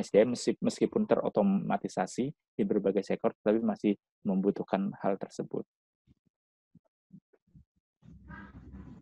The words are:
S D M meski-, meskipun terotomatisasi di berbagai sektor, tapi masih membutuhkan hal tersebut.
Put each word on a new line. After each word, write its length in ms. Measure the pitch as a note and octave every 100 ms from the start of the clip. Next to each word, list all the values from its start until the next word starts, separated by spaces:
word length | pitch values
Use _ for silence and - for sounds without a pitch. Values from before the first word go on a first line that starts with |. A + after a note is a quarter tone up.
S 80 | -
D 160 | G#2 A#2+
M 80 |
meski-, 240 | A#2 - G#2+
meskipun 480 | A2+ - A2 A2 G#2+
terotomatisasi 1300 | - - A2 G2+ G2 - G2 - - F#2 - C3+ - _ -
di 60 | G2+
berbagai 400 | G#2 G2 G2 -
sektor, 240 | G#2 A2+ - G#2+
tapi 160 | A2+
masih 320 | A2+ G2+ G#2+ G2+ _ _ G2+
membutuhkan 640 | F#2+ G2 - F#2 G2 G2+ -
hal 240 | G2 G2
tersebut. 400 | - - - - - _ _ _ _ _ _ _ _ _ _ - _ _ _ - _ _ _ - _ _ _ _ - - B1+ B1+ - - - C2 - -